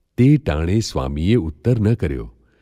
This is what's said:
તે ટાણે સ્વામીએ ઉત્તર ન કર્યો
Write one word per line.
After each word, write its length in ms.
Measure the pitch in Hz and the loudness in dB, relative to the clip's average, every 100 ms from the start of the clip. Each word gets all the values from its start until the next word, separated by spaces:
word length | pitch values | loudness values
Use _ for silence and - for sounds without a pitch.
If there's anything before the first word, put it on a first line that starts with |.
| _ - | _ 2
તે 200 | 127 151 | 4 4
ટાણે 420 | - 73 85 107 | 2 -2 0 -2
સ્વામીએ 560 | - - 65 73 87 120 | -2 -6 -6 -4 0 0
ઉત્તર 440 | 82 - 117 123 | 0 -4 -2 2
ન 140 | 104 | 2
કર્યો 400 | 117 82 64 57 _ _ _ | 0 -2 -6 -10 _ _ _